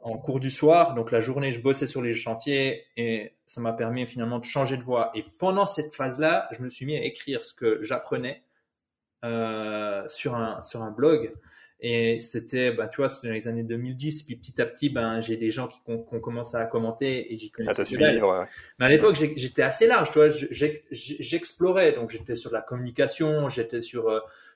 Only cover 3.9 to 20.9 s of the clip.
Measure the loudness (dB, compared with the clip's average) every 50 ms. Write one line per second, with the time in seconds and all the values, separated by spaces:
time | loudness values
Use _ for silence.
3.9 | -2 -4 -4 -6 -6 -6 -4 -4 -4 -6 -6 -4 -2 -2 0 0 -2 -4 -2 0
4.9 | 0 2 2 0 -2 -6 -10 -10 _ _ 0 0 2 2 2 0 0 -4 -6 -6
5.9 | -6 -6 -4 -4 -2 0 2 2 2 2 0 -4 -8 -10 -10 -10 -10 -10 -6 -6
6.9 | -4 -4 -4 -6 -6 -8 -8 -6 -6 -6 -6 -10 -10 _ 0 0 0 0 -2 -4
7.9 | -4 -6 -4 -4 -4 -4 -4 -6 -8 -10 _ _ _ _ _ _ _ _ _ _
8.9 | _ _ _ _ _ _ -6 -4 -2 -2 -2 -2 -4 -4 -6 -4 -4 -4 -4 -4
9.9 | -4 -4 -6 -8 -12 -6 -6 -4 -2 -2 -2 -4 -6 -8 -10 -12 -10 -10 -10 -8
10.9 | -2 2 4 4 4 4 2 -4 -8 -14 -20 _ _ -20 -20 _ _ _ -4 -2
11.9 | 0 2 2 2 0 0 -4 -6 -8 -8 -8 -4 -2 0 2 2 2 0 -4 -4
12.9 | -2 -2 -2 -2 -2 -6 -6 -6 -6 -4 -4 -4 -4 -4 -4 -4 -6 -6 -6 -6
13.9 | -8 -6 -6 -6 -6 -6 -10 -12 -14 -14 -14 -8 -4 -2 -2 -2 -2 -2 -2 -2
14.9 | 0 0 -2 0 -2 -2 -2 -4 -4 -2 -2 -2 -2 -2 -6 -8 -10 -14 _ -8
15.9 | -8 -8 -8 -8 -8 -8 -6 -6 -8 -8 -8 -6 -4 -4 -4 -2 -2 -2 -2 -2
16.9 | -2 -2 -2 -2 -2 -2 -4 -6 -10 -10 -12 -14 -8 -6 -2 -2 0 0 -2 -2
17.9 | 2 4 4 4 6 4 4 4 2 2 -2 -6 -10 -18 -20 -20 _ 2 6 6
18.9 | 8 8 8 6 6 6 2 0 0 -4 -6 -2 2 2 2 2 4 6 6 8
19.9 | 8 6 4 4 8 8 8 8 8 4 -2 -6 0 0 0 0 0 -4 -10 _